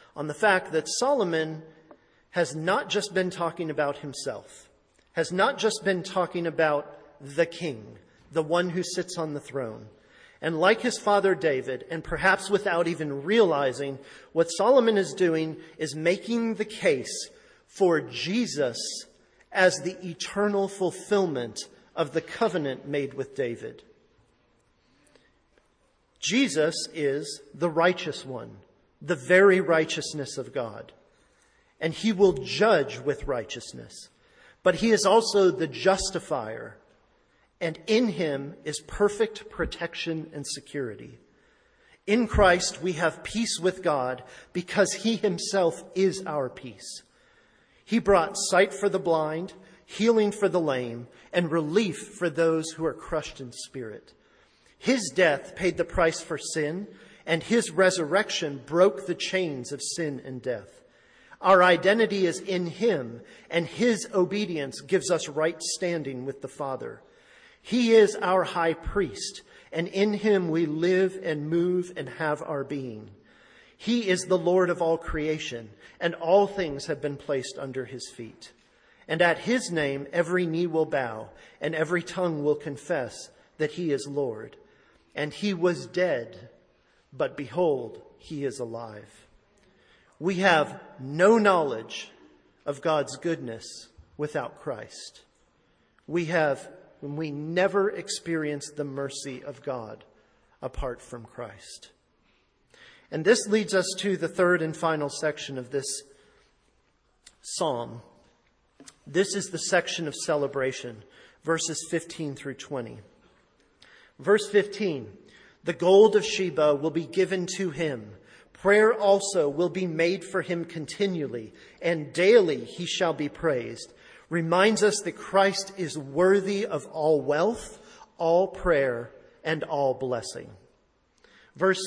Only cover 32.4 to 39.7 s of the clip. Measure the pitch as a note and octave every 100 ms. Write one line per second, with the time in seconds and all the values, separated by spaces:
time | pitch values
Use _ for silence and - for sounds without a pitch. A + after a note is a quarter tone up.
32.4 | B2 - A3 F3 C3+ A#2+ C#3+ C3+ - B2
33.4 | G#2 A#2+ - B2 A2+ - - _ _ _
34.4 | - _ F#3 F3 A3+ G#3 F#3+ A3+ A3 G3+
35.4 | F#3 F3 D#3 B2 F3+ F#3+ - E3 - C#3
36.4 | G#2+ A#2 A#2 - _ _ _ _ _ _
37.4 | _ - E3 D#3 - A3 A#3 D#3+ D#3 C#3
38.4 | C#3+ F#3 D3+ D3 - - G#3 G#3 A3 -
39.4 | - - E3